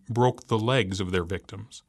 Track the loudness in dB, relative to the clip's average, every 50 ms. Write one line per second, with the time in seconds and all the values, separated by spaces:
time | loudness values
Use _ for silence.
0 | -10 -4 2 4 4 4 2 0 -4 -2 -2 0 0 2 2 2 2 0 -2 -4
1 | -4 0 0 -2 0 -2 -6 -8 -8 -10 -14 -14 -14 -16 -18 -20 _